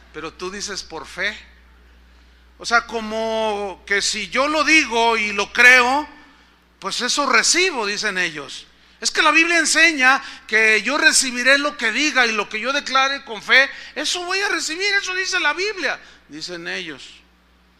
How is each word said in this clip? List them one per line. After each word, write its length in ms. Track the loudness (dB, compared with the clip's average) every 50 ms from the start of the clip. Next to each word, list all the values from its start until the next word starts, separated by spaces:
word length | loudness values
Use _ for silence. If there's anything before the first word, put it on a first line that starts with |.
| -20 -20 -16
pero 200 | -14 -14 -14 -12
tú 180 | -12 -12 -12
dices, 320 | -10 -10 -10 -10 -10 -10 -12
"Por 240 | -12 -14 -16 -16
fe". 300 | -14 -8 -6 -6 -6 -6 -8 -16 -20 -20 _ _ _ _ _ _ -20 -20 -20 _ -20 -20 -20 -20 _ _ _ _ _ _ -12
O 80 | -6
sea, 200 | 0 0 0 0
como 960 | -2 -6 -8 -6 -6 -6 -4 -4 -2 -2 -2 -2 -2 -2 -4 -6 -8 -10 -10 -6
que 160 | -2 -2 0 0
si 260 | 0 -4 -4 -6 -4
yo 180 | -2 -2 0 0
lo 160 | 0 0 2
digo 520 | 4 4 4 4 2 0 0 2 2 2
y 160 | 0 -2 -2 -2
lo 200 | -4 -4 -4 2
creo, 560 | 6 8 8 8 8 6 4 2 0 -2 -4 -10 -20 -20 -20 _ _ _ _ _ _ _ _ _ -12
pues 200 | -10 -8 -6 -4 -4
eso 220 | -2 -2 0 0
recibo, 600 | 2 4 4 4 4 4 2 2 0 0 -2 -4
dicen 320 | -4 -4 -4 -4 -4 -2 -2
ellos. 480 | -2 -4 -4 -8 -12 -12 -14 -16 -16 -18 _ _ _ _ _ -8
"Es 120 | -6 -4 0
que 100 | 2 4
la 80 | 4
Biblia 280 | 6 4 4 4 2 2
enseña 640 | 2 2 4 4 4 4 4 4 4 4 4 2 0 -6 -16 -16 -8 -2
que 340 | 2 4 4 4 4 2 2
yo 160 | 0 0 4
recibiré 600 | 4 4 4 4 0 0 -2 -2 2 2 4 4
lo 180 | 2 -2 -4
que 160 | -2 -4 -2 -2
diga 340 | 0 -2 0 2 2 2
y 60 | 2 0
lo 160 | -2 -4 -6
que 100 | -6 -6
yo 140 | -4 -2 -2
declare 520 | -2 -2 0 0 0 2 0 -2 -6 -10
con 180 | -12 -14 -10 -2
fe, 280 | 2 4 4 4 2 0 -12 -18 -14 -10
eso 300 | -6 -4 -4 -4 -4 -4
voy 160 | -4 -4 -2
a 80 | -2 -2
recibir, 440 | -2 -2 -4 -6 -6 -4 -2 0 0
eso 200 | 0 0 -2 -4
dice 240 | -4 -4 -2 -2 0
la 140 | 0 0 -2
Biblia", 480 | -2 -4 -4 -4 -4 -4 -4 -6 -6 -10 -18 -20 -20 _ -20
dicen 380 | -16 -14 -12 -12 -12 -12 -10
ellos. 480 | -10 -10 -8 -10 -10 -12 -14 -16 -20 -20 -20 _ _ _ _ _ _ _ _ _ _ _